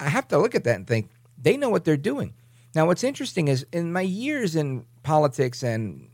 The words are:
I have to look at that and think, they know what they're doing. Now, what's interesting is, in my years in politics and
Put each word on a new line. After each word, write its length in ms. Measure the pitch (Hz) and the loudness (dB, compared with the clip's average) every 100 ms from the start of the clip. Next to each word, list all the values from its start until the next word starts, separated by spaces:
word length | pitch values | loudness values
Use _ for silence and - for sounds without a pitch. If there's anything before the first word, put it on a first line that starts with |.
I 80 | 143 | -2
have 180 | 196 - | -2 2
to 100 | 147 | 2
look 180 | 226 - | 2 0
at 80 | |
that 100 | 120 | 0
and 140 | 101 92 | 0 0
think, 200 | 113 107 _ _ - | -2 -2 _ _ -2
they 160 | 131 262 | 2 2
know 120 | 269 | 2
what 160 | 196 | 0
they're 120 | 165 147 | 2 0
doing. 380 | 175 277 - - _ _ _ | 0 -4 -6 -10 _ _ _
Now, 120 | 160 160 | 2 2
what's 160 | 180 | 2
interesting 460 | 254 277 262 - 147 | 0 -4 -4 -2 2
is, 180 | 131 - | 0 -2
in 220 | 170 170 | -4 -2
my 80 | 180 | -2
years 520 | 190 190 262 294 202 | -2 -4 -4 -2 -2
in 300 | 160 143 127 - _ | 0 -2 -4 -8 _
politics 600 | - 156 147 139 131 123 | 0 4 4 2 -2 -2
and 480 | 123 113 107 69 - | -4 -2 -4 -8 -16